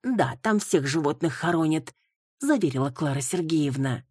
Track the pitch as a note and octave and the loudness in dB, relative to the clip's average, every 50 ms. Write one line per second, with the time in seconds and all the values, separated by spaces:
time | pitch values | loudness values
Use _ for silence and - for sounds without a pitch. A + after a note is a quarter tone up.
0 | - B3 B3+ G#3 C#3+ A#2+ B2 - - A3 G#3+ G#3 - - - D#3+ C3+ C#3 C#3 E3 | -2 0 0 0 0 0 -2 -4 0 0 0 0 2 2 0 0 0 0 -2 0
1 | D3+ C#3+ D3 - E3+ D#3+ - - - E3+ F3 E3 D#3+ D#3 D#3 D#3+ B2+ - _ _ | 0 0 0 0 -2 -4 -2 -2 -2 0 2 2 2 2 0 0 -2 -8 _ _
2 | _ _ _ _ _ _ _ _ C4+ C#4+ D4+ B3 F#3+ D3 B2+ C3 C3+ C#3 C3 - | _ _ _ _ _ _ _ _ 0 0 2 2 2 0 0 0 -2 -2 -2 -2
3 | D#3+ C#3+ C3+ C#3 C3 - - F3 E3 D#3 E3 D#3 D3 C#3 C3 C3+ C3+ C3+ A#2+ G#2+ | -2 -2 -2 -2 -2 -2 -2 -2 0 0 2 2 2 0 0 0 -2 -2 -2 -4
4 | - _ | -6 _